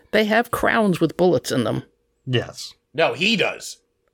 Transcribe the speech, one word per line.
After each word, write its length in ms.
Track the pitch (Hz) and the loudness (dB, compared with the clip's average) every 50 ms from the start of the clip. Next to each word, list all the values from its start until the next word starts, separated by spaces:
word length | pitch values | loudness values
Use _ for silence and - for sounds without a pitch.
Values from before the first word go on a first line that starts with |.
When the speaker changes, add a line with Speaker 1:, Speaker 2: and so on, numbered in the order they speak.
| _ _ - | _ _ 0
Speaker 1:
They 120 | 208 220 | 0 2
have 240 | 208 214 220 240 - - | 2 2 0 0 0 -4
crowns 480 | - - - - 233 220 202 175 - | -2 0 0 2 2 2 2 2 2
with 160 | 170 156 - | 0 0 2
bullets 340 | - 170 180 165 127 - - | 2 2 4 4 2 0 0
in 140 | 127 131 117 | -2 0 0
them. 180 | 104 123 131 - - _ _ _ _ _ _ _ | 0 -2 -4 -6 -10 _ _ _ _ _ _ _
Speaker 2:
Yes. 480 | - 127 117 92 76 - - - - - _ _ _ _ | -2 -2 -2 -2 -4 -12 -16 -16 -16 -18 _ _ _ _
Speaker 3:
No, 180 | 139 160 147 - | 0 0 0 0
he 200 | 127 175 208 233 | 0 0 0 2
does. 420 | 185 135 107 85 - - - - - _ _ _ _ _ _ | 2 0 -2 -2 -6 -12 -14 -16 -16 _ _ _ _ _ _